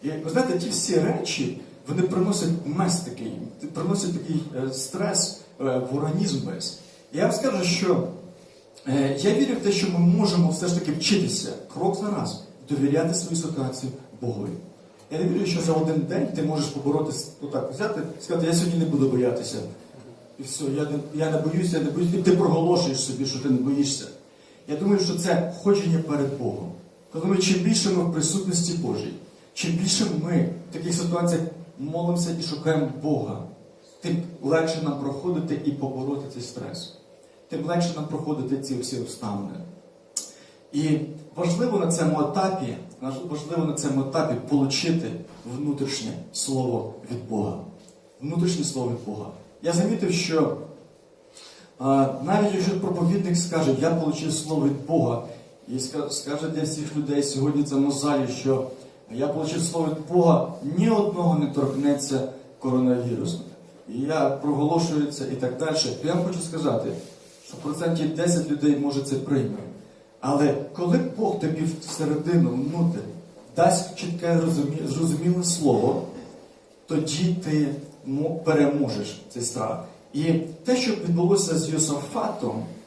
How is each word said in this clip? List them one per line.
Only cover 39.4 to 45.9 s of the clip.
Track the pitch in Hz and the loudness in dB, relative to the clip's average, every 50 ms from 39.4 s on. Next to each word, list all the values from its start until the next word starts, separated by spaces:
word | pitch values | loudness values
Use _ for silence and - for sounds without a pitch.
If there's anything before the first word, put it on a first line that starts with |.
| 98 90 - 85 - - - - - - - - - - - - - - - - - - - - - - - | -6 -8 -10 -12 -14 -14 -16 -20 -20 -20 -20 -20 -20 -10 -10 -10 -10 -10 -18 -20 -20 -20 -20 -20 -20 -6 -2
І | 143 156 156 151 - - - - - - - - | 0 2 4 2 2 2 -4 -10 -14 -16 -14 -6
важливо | 170 175 170 170 214 240 240 208 196 | -2 0 0 2 2 2 2 2 2
на | 180 170 | 2 2
цьому | 165 - 160 156 151 151 | 2 2 2 2 4 2
етапі, | - - - 190 190 190 185 - 135 117 113 - - - - - 127 131 131 - - 165 | 0 0 2 2 2 2 0 -2 -4 -4 -6 -8 -12 -16 -16 -8 -6 -6 -6 -6 -6 -6
важливо | 147 151 - - 170 170 151 | -8 -8 -6 -4 -2 0 0
на | 151 143 | 0 0
цьому | - - 143 135 135 | -2 -2 0 0 0
етапі | 135 - - 160 156 - 127 120 - - | 0 0 0 0 0 0 0 -4 -2 2
получити | 147 139 135 135 - - - 170 170 165 - 90 87 - - - - - - 117 123 127 | 2 4 4 4 2 0 2 2 2 2 0 -2 -8 -8 -12 -14 -18 -16 -14 -12 -8 -4
внутрішнє | 147 147 135 - 135 127 | -2 -2 -2 -2 -2 -2